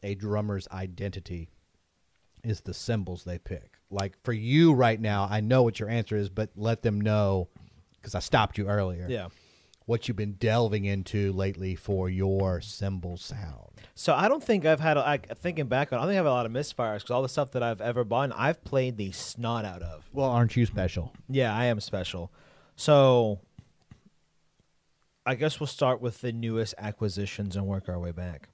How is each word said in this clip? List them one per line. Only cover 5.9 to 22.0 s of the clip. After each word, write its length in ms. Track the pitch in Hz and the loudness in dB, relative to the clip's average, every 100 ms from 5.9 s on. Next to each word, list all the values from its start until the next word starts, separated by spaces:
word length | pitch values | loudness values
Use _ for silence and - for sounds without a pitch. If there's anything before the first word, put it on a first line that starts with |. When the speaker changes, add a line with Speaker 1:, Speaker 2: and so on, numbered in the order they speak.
| 117 110 107 | -2 -2 -2
Speaker 1:
is, 120 | 101 | -2
but 200 | 92 107 - | -4 -6 -4
let 260 | 107 113 | -2 0
them 180 | 113 104 | 0 0
know, 480 | 107 107 101 95 90 - - - _ _ | 2 2 4 2 -2 -10 -20 -20 _ _
'cause 140 | - 90 | -8 -8
I 40 | |
stopped 380 | - 131 107 - | 0 2 2 -2
you 100 | 101 | -2
earlier, 400 | 104 95 87 90 | 0 0 -4 -6
Speaker 2:
Yeah. 200 | 117 90 - _ _ _ _ - | -6 -8 -14 _ _ _ _ -2
Speaker 1:
what 220 | 113 - | -2 -2
you've 100 | 104 | -4
been 160 | 104 | -4
delving 500 | 101 113 110 117 104 98 | -2 2 4 2 2 0
into 460 | 101 95 107 98 | -2 -2 0 0
lately 420 | 95 95 98 95 87 | 0 -2 -2 -6 -6
for 340 | - 98 92 | -2 -2 0
your 500 | 92 95 98 95 87 | 0 0 2 2 0
cymbal 540 | - - 98 95 87 87 | -6 -6 -4 -4 -6 -10
sound. 520 | - 127 92 62 - - - - | -10 -10 -10 -12 -18 -20 -20 -6
Speaker 2:
So 180 | - | 0
I 140 | 139 196 | 2 4
don't 160 | 294 | 2
think 220 | - 214 156 | 2 2 4
I've 160 | 156 | 4
had, 160 | 160 151 | 4 4
a, 40 | |
like, 340 | 127 143 - 113 | 4 0 -2 -6
thinking 300 | 175 160 135 | -6 -4 0
back 240 | 127 147 | 0 0
on, 60 | 123 | 0
I 20 | |
don't 80 | 151 | 0
think 60 | 196 | 2
I 20 | |
have 80 | 160 | 4
a 40 | |
lot 140 | 123 113 | 2 0
of 60 | |
misfires 500 | 120 143 - 117 104 | -2 -6 -2 -2 -2
'cause 100 | - | -2
all 100 | 123 | -2
the 80 | 131 | 0
stuff 220 | - 135 | -2 -2
that 120 | 127 | 0
I've 180 | 120 107 | -2 -2
ever 220 | 107 120 | -2 0
bought, 280 | 113 117 139 95 | 0 2 0 0
I've 260 | 127 165 - | 0 0 -2
played 320 | 139 127 113 | 0 0 -2
the 160 | 98 | -6
snot 500 | 95 - - 117 117 107 | -6 -10 -6 -4 -2 -4
out 160 | 87 | -8
of. 280 | 87 78 - | -10 -12 -10
Speaker 1:
Well, 160 | - 135 | -2 2
aren't 260 | 120 117 - | 4 4 4
you 80 | 117 | 2
special? 480 | 107 92 - 80 - - | 2 -2 -2 -8 -10 -4
Speaker 2:
Yeah, 260 | 135 123 107 | 0 2 2
I 100 | 123 | 2
am 140 | 110 | 0
special. 520 | - 101 | -2 -6